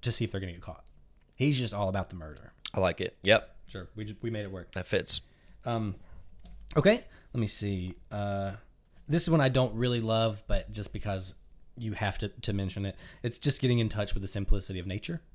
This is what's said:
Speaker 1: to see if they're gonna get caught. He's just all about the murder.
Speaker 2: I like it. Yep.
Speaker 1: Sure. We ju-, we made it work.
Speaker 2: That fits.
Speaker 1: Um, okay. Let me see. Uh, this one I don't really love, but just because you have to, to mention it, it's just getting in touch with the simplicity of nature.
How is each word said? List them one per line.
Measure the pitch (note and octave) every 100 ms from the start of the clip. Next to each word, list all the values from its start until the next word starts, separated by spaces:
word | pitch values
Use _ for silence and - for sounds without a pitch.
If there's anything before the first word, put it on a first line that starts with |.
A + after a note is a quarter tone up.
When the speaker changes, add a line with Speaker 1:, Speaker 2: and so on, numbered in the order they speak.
Speaker 1:
to | -
see | A2
if | A#2
they're | G2
gonna | F#2+
get | E2+
caught. | - - - - - _ _
He's | _ C3+ C3+
just | A#2+
all | G2+ G2
about | F#2+ F2
the | F2
murder. | D#2 D2 - - -
Speaker 2:
I | -
like | F#2 E2+
it. | F#2 -
Yep. | F#2+ G#2+ - - -
Speaker 1:
Sure. | G#2 F2+
We | G#2+ G#2+
ju-, | G#2
we | A2+
made | A2
it | G2+
work. | F#2+ E2+
Speaker 2:
That | F#2+ F2+
fits. | G2 - - - - - - -
Speaker 1:
Um, | A#2 G#2+ F#2+ - - - - - - - -
okay. | F#3 A#3 - - -
Let | B2
me | G#2+
see. | - G#2 F#2+ F2+ - -
Uh, | G#2 G2+ G2 G2 G2+ - _ _ - -
this | D3 -
one | D#3+
I | C3+
don't | B2+ B2+
really | A2+ B2 A#2+
love, | A2+ A2 A2+ G#2 -
but | - -
just | G#2+ G2+
because | G#2+ G#2+ F#2+ F#2 - - - - -
you | A2+
have | G2+ G#2 -
to, | G#2
to | - -
mention | G2+ F#2+ G2+ G2
it, | - - -
it's | A#2+ -
just | C#3+ -
getting | B2+ A#2+
in | G#2+
touch | A2 G#2
with | G2+
the | F#2+
simplicity | G2+ G2 G2 - F#2+
of | F2
nature. | F#2+ - E3 -